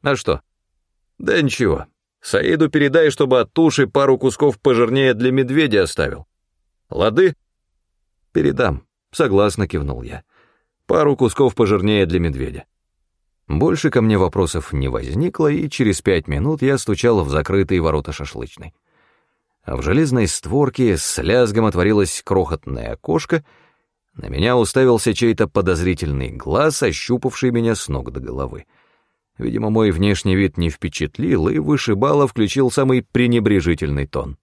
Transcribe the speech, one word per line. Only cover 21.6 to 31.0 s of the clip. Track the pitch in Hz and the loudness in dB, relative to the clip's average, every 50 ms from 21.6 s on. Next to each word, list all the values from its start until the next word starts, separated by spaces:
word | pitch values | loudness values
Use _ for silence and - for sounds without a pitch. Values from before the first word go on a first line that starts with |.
| 113 | 0
отворилось | 107 - 87 87 104 110 104 98 87 - - - | 2 2 2 2 2 4 2 2 0 -2 -10 -4
крохотное | - 98 95 87 73 82 73 _ - 67 60 57 55 | 0 0 0 0 0 -4 -8 _ -10 -8 -8 -8 -10
окошко — | 57 - - - 165 160 - - 170 160 147 _ _ _ _ _ _ _ _ _ _ _ _ _ _ | -10 -10 -6 -2 -2 -2 -2 -2 -4 -4 -4 _ _ _ _ _ _ _ _ _ _ _ _ _ _
на | - - 55 | -18 -12 -8
меня | 64 69 90 117 123 | -4 -2 0 2 2
уставился | 123 110 - - 135 131 127 120 104 - 120 104 | 2 2 2 2 2 4 4 4 2 2 -2 0
чей-то | - 120 117 110 - 110 | 2 2 0 2 2 -2
подозрительный | - _ 104 92 92 90 78 87 92 90 - 85 76 71 67 64 - | 0 _ 0 0 2 0 0 0 -2 -2 -2 -4 -4 -4 -4 -6 -6
глаз, | - 60 - 67 76 117 147 160 151 - | -8 -10 -6 -4 0 0 0 0 0 0
ощупавший | 143 104 76 - - - 120 120 - 131 - - - 127 | -2 -2 -2 -4 -4 -4 -4 -2 -2 -6 -4 0 -2 0
меня | 120 117 117 117 113 | 0 0 0 0 -2
с | - - - | -2 -4 -6
ног | 71 65 62 62 | -6 -6 -6 -8
до | 64 67 | -10 -10
головы. | 64 60 62 67 67 62 - - - _ _ _ _ _ _ _ _ _ _ _ _ _ _ | -10 -10 -8 -8 -8 -8 -8 -16 -18 _ _ _ _ _ _ _ _ _ _ _ _ _ _
Видимо, | - 117 117 113 107 107 107 | -8 -6 -4 -4 -2 -2 0
мой | 107 110 110 104 | 2 2 2 2
внешний | 87 82 98 104 101 - - 98 92 | 2 2 2 0 0 0 0 0 2
вид | 98 98 90 - | 2 2 0 0
не | - 87 82 | -2 -4 -4
впечатлил, | 76 - - 82 - - | -4 -4 -10 -8 -6 -6